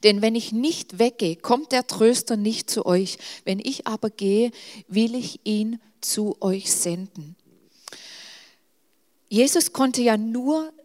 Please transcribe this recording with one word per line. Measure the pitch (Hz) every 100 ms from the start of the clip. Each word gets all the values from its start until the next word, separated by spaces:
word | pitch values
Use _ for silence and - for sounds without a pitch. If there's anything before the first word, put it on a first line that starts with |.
Denn | 214 202
wenn | 220
ich | 226 220
nicht | 220 277 330 - 180
weggehe, | 233 240 185 165
kommt | - 254 311
der | 254 240
Tröster | 202 220 247 - 220
nicht | 208 220 -
zu | -
euch. | - 180 185 - - -
Wenn | - 190
ich | 233 269 -
aber | 220 220
gehe, | - 196 202 240 226 - - -
will | 190 226
ich | 240 240 -
ihn | - 214 214 233 _ _
zu | - - 214 -
euch | 196 190 190
senden.“ | - 180 170 190 - 151 175 _ _ _ _ - - - - - - - _ _ _ _ _ _ _ _
Jesus | 208 269 349 -
konnte | - 262 254
ja | 240 220
nur | 220 233 254 311 311 311